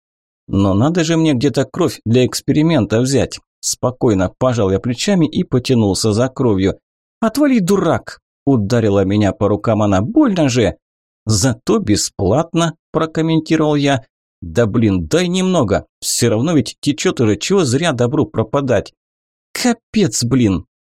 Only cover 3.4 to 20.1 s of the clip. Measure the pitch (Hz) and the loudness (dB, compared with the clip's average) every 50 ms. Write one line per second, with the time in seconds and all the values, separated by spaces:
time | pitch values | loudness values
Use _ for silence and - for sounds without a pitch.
3.4 | _ _ _ _ - - - - - 127 127 - 135 123 101 95 92 90 - - | _ _ _ _ -8 -8 -6 -4 -4 -6 -2 0 0 0 2 0 0 -4 -4 -2
4.4 | - 127 117 117 101 95 95 95 - 120 123 - - 202 202 180 156 - - 185 | -2 -2 0 0 0 0 0 -2 -2 -4 -6 -4 -2 0 0 0 0 0 -2 -4
5.4 | 180 - - 123 120 - 131 117 107 101 90 - - 110 101 110 127 131 - - | -4 -2 -2 -2 0 0 2 2 2 2 0 0 0 0 0 0 -2 -2 -2 -2
6.4 | 135 117 101 95 98 92 - - _ _ _ _ _ _ _ _ 226 220 220 277 | 0 0 2 2 0 0 -2 -4 _ _ _ _ _ _ _ _ -4 -2 0 0
7.4 | 302 277 254 226 180 165 202 190 - 165 131 104 - - - - _ _ _ _ | 0 2 2 2 2 2 0 2 2 0 0 -2 -4 -10 -18 -20 _ _ _ _
8.4 | _ 139 139 117 101 95 123 120 110 104 98 101 95 95 101 107 104 95 92 - | _ 0 2 2 0 0 0 0 2 2 2 2 2 2 2 2 2 0 0 0
9.4 | 104 98 104 104 - 117 110 104 107 104 95 92 95 160 240 311 302 240 190 170 | 0 0 0 0 0 0 0 0 2 2 2 0 0 0 2 2 2 2 2 0
10.4 | 151 135 117 127 107 90 - - _ _ _ _ _ _ _ _ _ 107 110 92 | 0 0 2 0 0 0 -2 -6 _ _ _ _ _ _ _ _ _ -2 0 0
11.4 | 113 131 120 - _ - 208 226 190 - 104 - - - - - 98 90 110 147 | 0 -2 -2 -2 _ -2 -2 0 0 0 0 0 -2 -6 -6 -2 0 0 2 0
12.4 | 170 - - 165 170 160 160 _ _ _ - 156 160 160 - 165 160 165 160 160 | 0 -2 -2 -2 -2 -2 -4 _ _ _ -4 -4 -4 -2 -2 -4 -2 0 0 -2
13.4 | 156 - 160 156 156 151 147 147 143 143 139 123 - _ _ _ _ _ _ _ | 0 0 0 0 2 0 0 0 0 0 0 -2 -4 _ _ _ _ _ _ _
14.4 | - 82 80 117 120 104 92 120 113 104 95 92 82 78 - 170 180 175 180 190 | -16 -4 -2 0 0 0 0 2 2 2 2 0 0 -2 -2 0 0 0 -2 0
15.4 | 185 185 185 165 123 92 98 87 - _ _ _ - - - - 120 117 107 107 | 0 0 0 0 0 0 -2 -2 -4 _ _ _ -8 -6 -2 0 0 0 0 0
16.4 | 123 165 156 143 - - - _ - 147 139 - - 185 - - 123 107 101 - | 0 0 0 0 0 -2 -8 _ -4 -4 -4 -2 -2 -2 0 0 0 0 0 -2
17.4 | - - 190 202 170 120 117 139 175 170 135 117 120 120 147 156 127 - - 110 | -2 0 0 2 2 0 0 0 -2 -2 0 0 -2 0 0 -2 -2 -2 -2 -4
18.4 | 110 - - 143 139 127 117 95 - - - _ _ _ _ _ _ _ _ _ | -4 -2 -2 -2 0 0 0 -2 -2 -6 -12 _ _ _ _ _ _ _ _ _
19.4 | _ _ - - - 247 233 - _ _ - 220 190 127 | _ _ -8 -2 -2 -2 -2 -2 _ _ -2 0 0 0